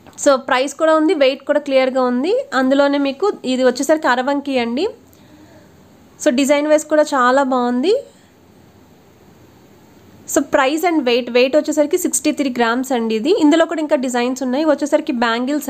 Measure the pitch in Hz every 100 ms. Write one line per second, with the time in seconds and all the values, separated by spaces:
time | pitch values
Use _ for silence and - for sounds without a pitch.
0 | - - - 269 262 262 277 - 320 311
1 | 311 359 269 269 - 294 294 269 262 262
2 | 254 247 294 480 554 254 262 277 285 285
3 | 277 269 403 - - 254 254 247 285 311
4 | 311 247 254 285 277 262 233 240 392 523
5 | - _ - - - - - - - _
6 | _ _ - 247 269 285 302 302 302 311
7 | 302 285 247 262 277 254 247 247 294 480
8 | 554 _ _ _ _ _ - _ _ _
9 | _ _ - - - - - - - -
10 | - - - - 285 294 269 311 349 320
11 | 254 240 240 240 262 302 302 302 294 349
12 | 294 - 302 294 277 247 233 240 262 254
13 | 226 220 233 392 302 320 320 339 302 302
14 | 254 247 240 262 262 254 320 285 294 302
15 | 302 247 233 226 254 294 -